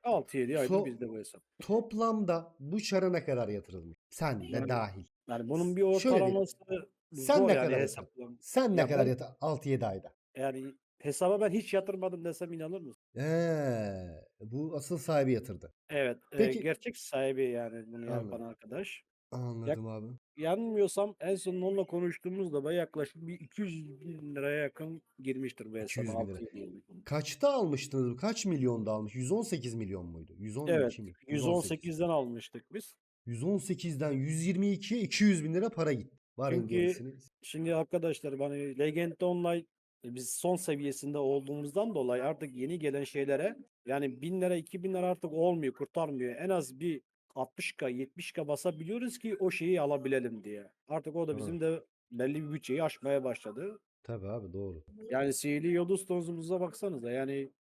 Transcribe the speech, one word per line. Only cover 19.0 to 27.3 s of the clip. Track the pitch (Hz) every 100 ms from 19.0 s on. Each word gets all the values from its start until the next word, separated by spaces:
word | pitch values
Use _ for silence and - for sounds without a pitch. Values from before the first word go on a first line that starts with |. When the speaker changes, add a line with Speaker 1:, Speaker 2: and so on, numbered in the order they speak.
| _ _ _
Speaker 2:
Anladım | 127 123 117 117 151 110
Speaker 1:
Yak-, | 110
Speaker 2:
abi. | 110 127 _ -
Speaker 1:
yanılmıyorsam | 160 196 233 214 190 - 202 196
en | 165
son | 190 185 180
onunla | 185 196
konuştuğumuzda | 175 175 175 170 180 190 185 143
da | 143
yaklaşık | 175 165 156 143 160 165
bir | 175
iki | 151 -
yüz | 202 160 151 135
bin | 160 160 147
liraya | 139 143 147
yakın | 143 - 160 165 _ -
girmiştir | 135 131 131 - 107
bu | 110
hesaba, |
Speaker 2:
İki | 104 123
yüz | 113
bin |
lira. | 113 101
Speaker 1:
altı | 92 113 101
yedi |
yıl. | 95 92 _ -
Speaker 2:
Kaçta | - 147 151